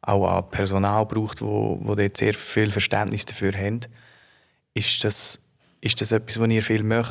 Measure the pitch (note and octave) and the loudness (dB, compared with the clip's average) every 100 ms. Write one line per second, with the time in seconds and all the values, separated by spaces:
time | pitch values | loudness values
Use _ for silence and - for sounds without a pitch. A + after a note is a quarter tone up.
0 | - G2+ F#2 F2+ - - G2 F#2+ G2+ G#2+ | 0 2 2 0 -2 -2 0 2 2 2
1 | G#2+ A2 G#2+ - G#2+ G#2 G#2+ G2 G#2+ G#2 | 0 -2 -4 -4 -4 0 0 -2 -2 0
2 | G2+ - G#2+ G#2 - - G#2+ G2+ - G#2 | 0 2 0 0 -2 0 2 0 0 0
3 | G2+ G2+ - - G2 G2 G2+ A#2 A#2+ - | 0 -4 -6 -4 -2 0 -2 -4 -8 -18
4 | - - _ _ _ _ _ - - - | -20 -20 _ _ _ _ _ -4 -2 0
5 | G#2+ - - - _ _ _ _ - - | 0 0 -2 -4 _ _ _ _ -2 0
6 | G#2+ A2 A2 A2+ A2+ A2 G#2 A2 G#2+ A2+ | 2 0 0 0 2 2 2 2 2 2
7 | A#2 | 2